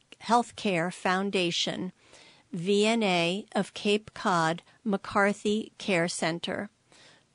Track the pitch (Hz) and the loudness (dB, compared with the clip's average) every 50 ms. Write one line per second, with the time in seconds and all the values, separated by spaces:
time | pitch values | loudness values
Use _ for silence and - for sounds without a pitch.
0 | _ - - - - - 220 240 233 - - - - 214 185 170 160 180 180 - | _ -20 -20 -12 -2 2 2 2 2 2 -6 -6 -2 0 0 0 0 -2 -4 -4
1 | - 202 180 185 196 202 190 196 180 170 170 - - - - - - 185 - _ | -2 0 0 2 0 0 0 0 0 0 0 -2 -2 -4 -4 -6 -6 -8 -10 _
2 | _ - - - - - - - _ _ - 185 165 185 208 202 208 214 226 233 | _ -20 -20 -20 -20 -20 -20 -20 _ _ -8 -6 -2 2 2 4 4 4 2 2
3 | 220 202 180 175 170 170 180 202 214 - - - 190 - - - - 208 208 208 | 2 2 2 2 2 2 0 -2 -6 -6 -2 -2 -2 -2 -4 -4 0 0 0 0
4 | 214 - - - - 220 185 170 165 160 165 175 - _ - _ - 226 196 196 | 0 -4 -12 -4 -2 0 2 2 2 2 0 -2 -6 _ -18 _ -4 -2 -2 -2
5 | - - - 214 196 202 202 - - 214 208 220 220 - _ - - - 202 170 | -2 -2 0 2 2 2 2 0 -2 -2 -2 -2 -2 -6 _ -10 -4 0 0 2
6 | 165 175 - - - 165 160 170 - - 185 - 202 202 _ _ _ _ - - | 2 0 -2 -2 -2 -2 -2 -2 -4 -6 -6 -6 -6 -8 _ _ _ _ -20 -20
7 | - - - - _ _ _ | -20 -20 -20 -20 _ _ _